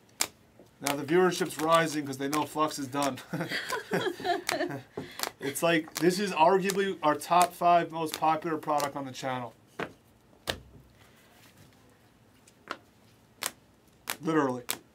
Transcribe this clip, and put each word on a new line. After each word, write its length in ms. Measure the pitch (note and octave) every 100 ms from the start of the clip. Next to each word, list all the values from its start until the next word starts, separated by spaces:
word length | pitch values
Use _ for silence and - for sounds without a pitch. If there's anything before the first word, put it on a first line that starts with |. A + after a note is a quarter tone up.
| _ - - - _ - - _
Now 140 | C3+
the 80 | C#3
viewership's 580 | D3 F3+ F3+ F3 E3 -
rising 460 | D#3 E3 D#3+ D3+ C#3
'cause 120 | C3
they 100 | C#3
know 160 | D3+
Flux 340 | C3+ D3+ D#3 D3+
is 80 | C3
done. 320 | C#3+ C#3+ B2+ -
<laughs> 1500 | C#3 D#3 - - - - - G#4+ - F4+ F4+ - C4+ E4 C3+ - - - - - -
It's 220 | C3 C3+
like, 320 | E3+ E3 D#3+
this 240 | - E3 F#3
is 140 | G#3
arguably 680 | D#3 D#3+ F#3+ F#3+ F#3+ G3 E3+
our 140 | D3+
top 400 | D3 - F3 F3
five 380 | - F3 E3+ E3
most 260 | D#3+ D#3+ -
popular 380 | D#3 D#3 F3 D#3
product 400 | D#3 D3 C#3+ C#3+
on 80 |
the 80 | C3+
channel. 420 | B2 C3+ B2+ A#2+ - _ - - - _ _ _ _ - - - - - _ - - - - - - - - - _ _ _ _ _ _ _ - - _ _ _ _ _ _ - - _ _ _ _ - -
Literally, 440 | D3+ D#3+ C3+ B2+ - - -